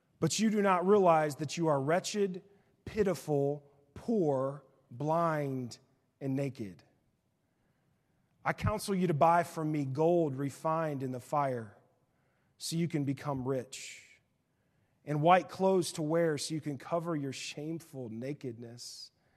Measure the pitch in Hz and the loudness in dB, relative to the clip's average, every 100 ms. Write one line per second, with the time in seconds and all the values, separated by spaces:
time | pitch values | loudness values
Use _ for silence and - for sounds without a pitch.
0 | _ - 165 - 220 214 196 180 180 208 | _ -4 -2 2 2 4 4 4 6 6
1 | 180 160 156 139 151 - 160 139 135 175 | 8 6 4 -2 -6 0 2 2 2 0
2 | - 208 196 180 - _ _ _ - 214 | 0 -2 -2 -2 -14 _ _ _ -6 0
3 | 196 170 - 143 139 147 - _ _ - | 0 0 0 0 0 -2 -8 _ _ -10
4 | - 226 156 135 135 147 - _ - 120 | -2 2 2 2 0 -4 -14 _ -18 -6
5 | 151 165 170 151 139 131 120 - _ _ | 0 2 2 0 -2 -4 -6 -12 _ _
6 | _ - 139 135 139 120 101 82 _ _ | _ -8 -4 -2 -2 -6 -10 -12 _ _
7 | _ _ _ _ _ _ _ _ _ _ | _ _ _ _ _ _ _ _ _ _
8 | _ _ _ _ 139 - - 208 - 196 | _ _ _ _ -4 -2 -2 -2 -2 0
9 | 180 147 165 170 170 170 156 151 135 131 | 2 4 6 6 2 -2 -4 -2 -2 0
10 | 160 175 156 131 139 - 160 160 156 139 | 4 4 2 -2 -6 -4 -2 -2 -2 -4
11 | 135 127 - 147 139 123 107 - _ _ | -6 -8 -4 -2 0 -2 -8 -16 _ _
12 | _ _ _ _ _ - - 165 170 156 | _ _ _ _ _ -14 -6 -2 0 0
13 | 139 135 147 135 127 131 113 - - - | -2 -4 -4 -4 -2 -4 -6 -12 -16 -18
14 | - _ _ _ _ _ _ _ _ _ | -20 _ _ _ _ _ _ _ _ _
15 | 143 147 160 185 147 - 190 190 165 - | -6 2 6 6 4 0 2 2 0 -4
16 | 151 165 165 147 - 156 147 139 - 170 | -2 2 2 0 -4 -6 -6 -8 -4 -4
17 | 170 156 139 127 - - 151 165 - 135 | -2 -4 -4 -8 -10 -10 -8 -10 -10 -12
18 | 123 110 131 151 131 113 117 117 - - | -10 -8 -8 -8 -10 -10 -14 -16 -16 -16
19 | - _ _ | -18 _ _